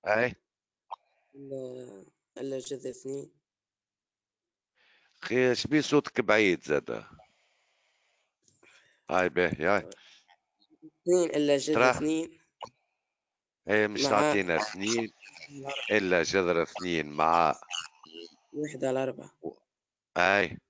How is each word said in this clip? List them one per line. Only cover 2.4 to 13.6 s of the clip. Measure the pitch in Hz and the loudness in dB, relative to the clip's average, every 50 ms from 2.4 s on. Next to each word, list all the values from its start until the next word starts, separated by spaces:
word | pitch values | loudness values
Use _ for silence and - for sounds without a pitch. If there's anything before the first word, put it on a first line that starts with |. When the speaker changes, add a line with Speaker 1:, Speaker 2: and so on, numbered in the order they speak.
| 127 139 135 131 | -8 -6 -6 -8
Speaker 2:
جذر | 123 - 143 127 123 131 | -8 -10 -12 -10 -10 -12
اثنين. | 123 - - 135 135 139 - - _ _ _ _ _ _ _ _ _ _ _ _ _ _ _ _ _ _ _ _ _ _ _ _ _ _ _ _ _ _ _ _ _ _ _ _ _ _ | -12 -10 -12 -10 -10 -10 -12 -14 _ _ _ _ _ _ _ _ _ _ _ _ _ _ _ _ _ _ _ _ _ _ _ _ _ _ _ _ _ _ _ _ _ _ _ _ _ _
Speaker 1:
خي، | - - 117 127 127 127 | -6 -2 0 2 2 2
اش | 120 113 - | 2 0 -2
بيه | - 143 151 | 0 0 0
صوتك | 139 - 147 147 - - _ - | 2 2 0 0 0 0 _ -2
بعيد | 113 101 107 110 107 95 87 71 - | 2 2 4 4 4 4 2 0 0
زادة؟ | - 76 71 - - 58 55 52 - - - - _ _ _ _ _ _ _ _ _ _ _ _ _ _ _ _ _ _ _ _ _ _ _ _ _ _ _ _ _ _ _ _ _ _ _ _ - | -2 -2 -2 -2 -4 -10 -10 -10 -16 -20 -20 -20 _ _ _ _ _ _ _ _ _ _ _ _ _ _ _ _ _ _ _ _ _ _ _ _ _ _ _ _ _ _ _ _ _ _ _ _ -2
هاي | 80 92 90 90 | 0 2 2 2
باهي، | - 90 90 82 - - 76 | 2 2 2 2 0 0 0
هاي. | 90 104 98 - 92 104 - - - - - _ _ _ _ _ _ _ _ _ _ _ _ - - _ _ | 0 0 0 -2 -6 -20 -20 -20 -20 -20 -20 _ _ _ _ _ _ _ _ _ _ _ _ -20 -20 _ _
Speaker 2:
اثنين | _ 175 180 180 170 160 | _ 2 4 4 4 2
إلا | - 147 147 147 143 | 2 2 4 4 4
جذر | 139 131 147 156 | 2 2 2 4
Speaker 1:
ترى | 113 123 127 | 6 6 4
Speaker 2:
اثنين. | 123 - 151 156 160 160 165 - - _ _ _ _ _ - - _ _ _ _ _ _ _ _ _ _ _ _ _ _ _ _ _ _ | 4 2 0 -2 0 -2 -4 -6 -10 _ _ _ _ _ -20 -20 _ _ _ _ _ _ _ _ _ _ _ _ _ _ _ _ _ _